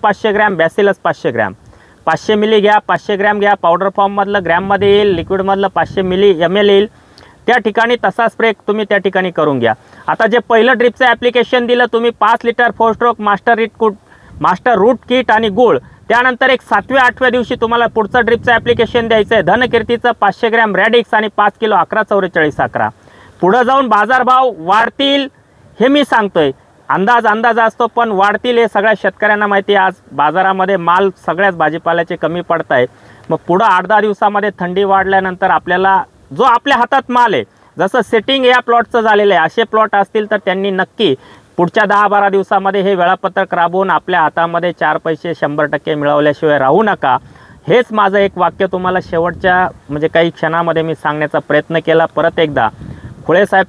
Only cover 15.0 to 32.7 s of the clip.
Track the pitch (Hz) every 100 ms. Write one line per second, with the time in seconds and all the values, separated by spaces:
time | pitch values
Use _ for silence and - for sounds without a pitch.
15 | - 254 254 262 226 190 233 135 - -
16 | - 233 254 240 277 254 - 208 - 262
17 | 247 - 254 247 226 240 226 240 233 220
18 | 214 254 220 233 247 226 240 233 220 240
19 | 226 220 208 226 165 220 254 226 214 240
20 | 240 226 202 - 233 226 214 185 220 240
21 | - 220 214 - 208 - 220 190 160 214
22 | 208 202 185 170 151 139 127 117 107 -
23 | _ - - - 180 240 240 269 254 208
24 | 208 254 247 254 262 170 165 214 233 -
25 | 277 277 269 - _ _ - - 247 285
26 | 277 262 202 175 143 - _ _ - 156
27 | 202 240 220 214 233 226 226 - 233 233
28 | 226 190 202 214 247 233 220 202 220 208
29 | 196 - 214 208 202 202 196 202 190 185
30 | - 139 147 170 190 190 185 190 170 180
31 | 196 - - 165 196 170 151 165 170 170
32 | 170 175 156 175 170 165 -